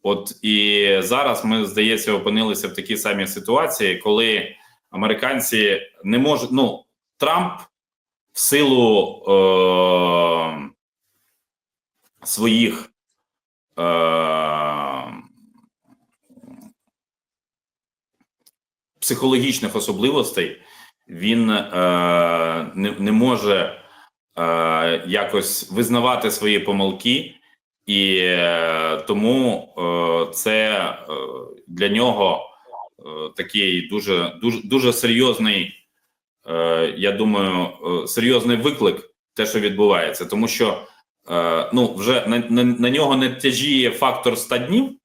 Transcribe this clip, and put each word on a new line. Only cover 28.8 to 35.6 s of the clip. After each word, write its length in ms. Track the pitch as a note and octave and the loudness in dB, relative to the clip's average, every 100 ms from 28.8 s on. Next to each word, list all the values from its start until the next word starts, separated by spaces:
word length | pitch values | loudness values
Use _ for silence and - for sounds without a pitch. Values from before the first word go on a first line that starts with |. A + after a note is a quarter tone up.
| D#2+ D#2 - | -2 -4 -2
тому, 600 | G#2 A2 C3 B2 G2 - - | 0 2 2 0 -2 -8 -6
е, 560 | F2 F2 E2+ E2 E2 | -4 -2 0 0 -2
це, 360 | - A2 A2 A2 | -4 0 0 0
е, 440 | G2+ E2+ - - D2 C2 B1+ - - - | -2 -4 -8 -10 -10 -10 -12 -16 -20 -16
для 220 | E2+ G2+ | -2 0
нього, 600 | G#2+ B2 D#3 F#2+ D#2 - - - - - _ | 2 2 2 0 0 -6 -20 -20 -18 -18 _
е, 40 | C#2+ D#2 D#2 - | -18 -12 -12 -10
такий 500 | F2 G#2+ G2 F2+ D#2+ | -6 -2 0 0 -2
дуже, 460 | G#2 G2 F2+ E2+ - | -6 -2 -2 -2 -2
дуже, 200 | A#2 A#2 | -4 -2
дуже 300 | G#2+ C3 B2 | 0 2 2
серйозний, 800 | - A#2+ A#2 B2+ A2 A2 G2 | 2 0 2 2 2 0 0